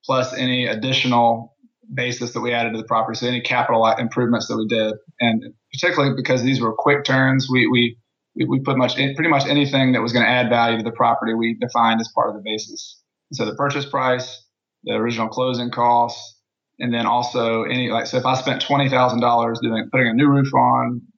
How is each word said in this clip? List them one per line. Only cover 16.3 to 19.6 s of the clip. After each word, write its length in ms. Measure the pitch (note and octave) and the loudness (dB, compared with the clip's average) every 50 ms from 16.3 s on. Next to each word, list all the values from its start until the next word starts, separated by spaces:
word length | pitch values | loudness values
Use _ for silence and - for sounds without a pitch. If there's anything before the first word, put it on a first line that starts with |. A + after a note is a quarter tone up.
| - _ _ _ _ _ _ _ _ _ | -20 _ _ _ _ _ _ _ _ _
and 160 | - A#2+ A#2 | -4 -4 -2
then 100 | A#2 A#2 | 0 0
also 600 | G#2 A#2 B2 A#2+ - - B2+ A#2 A2+ A2+ A2+ A2 | 0 0 0 0 -2 -2 -2 0 0 0 -2 -2
any, 260 | A#2 B2 B2+ B2 A#2+ | -2 -2 -2 -2 -2
like, 160 | A2+ A#2 A2+ | -2 -4 -4
so 100 | - - | -2 -4
if 80 | B2+ G#2+ | -2 0
I 100 | B2+ B2+ | 0 -2
spent 260 | B2+ - C3+ B2+ - | 0 -2 -4 -4 -4
twenty 260 | - - C#3+ C#3 C#3 C3 | -2 -2 0 0 2 2
thousand 320 | C3 B2+ B2+ B2 A#2 A#2 | 2 2 2 2 2 2
dollars 400 | A#2 A#2+ A#2+ A#2 A#2 A2+ A2+ A2+ | 2 2 2 2 2 0 -2 -2